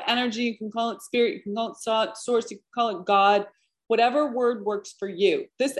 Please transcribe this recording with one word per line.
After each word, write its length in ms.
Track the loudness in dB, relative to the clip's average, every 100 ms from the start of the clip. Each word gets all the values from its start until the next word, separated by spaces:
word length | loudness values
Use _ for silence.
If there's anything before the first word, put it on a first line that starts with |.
| -2
energy, 360 | 0 0 -2
you 140 | -4 -4
can 140 | -8
call 200 | -4 -4
it 100 | -6
spirit, 320 | -4 0 2
you 100 | 0
can 100 | -6
call 180 | -6 -6
it 60 | -6
so-, 360 | -2 0 -2 -4
source, 340 | -2 0 -2
you 80 | -8
can 80 | _
call 240 | -2 -2 -2
it 80 | 2
God, 400 | 4 6 4 0 -10 _ _ -2
whatever 440 | 2 4 4 0
word 320 | 0 0 0
works 320 | -2 -4 -6 -10
for 120 | -10
you. 360 | 2 2 2 -2 -2
This 180 | -2 -2